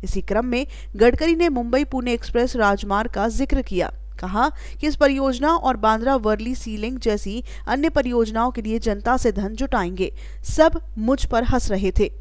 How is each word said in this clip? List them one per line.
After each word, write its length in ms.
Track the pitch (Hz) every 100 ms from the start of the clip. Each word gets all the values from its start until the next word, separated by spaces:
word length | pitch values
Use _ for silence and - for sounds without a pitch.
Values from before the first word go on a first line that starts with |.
इसी 180 | 190 -
क्रम 240 | - 208 247
में 200 | 240 277 - - -
गडकरी 400 | 226 240 320 330
ने 140 | 339
मुंबई 340 | 262 233 254
पुणे 300 | 294 262 247
एक्सप्रेस 420 | 233 - 240 247 247
राजमार्ग 560 | 208 196 202 196 226
का 160 | 202 220
जिक्र 320 | 220 269 277
किया। 300 | 240 185 160 - - -
कहा 300 | 185 208 269 - - -
कि 80 | 302
इस 80 | 285
परियोजना 540 | 285 269 269 240 285
और 280 | 339 269 240
बांद्रा 380 | 220 220 240 262
वर्ली 380 | 214 214 226 254
सी 200 | - 214
लिंक 200 | 214 254
जैसी 440 | 233 208 202 220 - - -
अन्य 220 | 262 311
परियोजनाओं 600 | 302 247 240 226 226 247
के 100 | 240
लिए 180 | 220 220
जनता 360 | 226 202 - 254
से 140 | 240
धन 240 | 196 208 220
जुटाएंगे। 560 | 269 233 175 185 185 - - - -
सब 340 | - 320 320 - -
मुझ 260 | 220 269 -
पर 180 | 233
हंस 260 | 240 254 -
रहे 200 | 196 196
थे। 200 | - 208 -